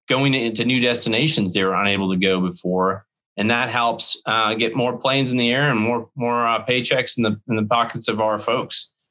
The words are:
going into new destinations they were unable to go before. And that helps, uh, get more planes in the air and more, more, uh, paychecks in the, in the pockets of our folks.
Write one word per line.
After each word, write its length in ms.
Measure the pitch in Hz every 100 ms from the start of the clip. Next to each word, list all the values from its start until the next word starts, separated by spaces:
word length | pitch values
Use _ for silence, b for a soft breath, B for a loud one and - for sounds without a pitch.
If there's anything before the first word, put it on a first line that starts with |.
| -
going 260 | 131 139
into 300 | 131 117 110
new 160 | 117 127
destinations 760 | 120 120 117 110 151 120 95
they 100 | 98
were 100 | 95
unable 380 | 90 101 98 95
to 60 | 92
go 220 | 95 92
before. 680 | 90 87 90 92 90 101 - _ _ -
And 120 | 107
that 200 | 120 123
helps, 500 | 120 117 113 - - -
uh, 280 | 110 107
get 220 | 110 113 123
more 220 | 123 113
planes 320 | 135 135 127
in 80 | 127
the 120 | 120
air 200 | 127 147
and 100 | 113
more, 300 | 113 120 110
more, 320 | 135 120 120 117
uh, 180 | 110 107
paychecks 500 | 123 120 131 123 -
in 60 |
the, 180 | 110 104 -
in 80 | 110
the 80 |
pockets 440 | 107 117 117 120 -
of 120 | 107
our 180 | 110 104
folks. 540 | 117 127 - - - _ _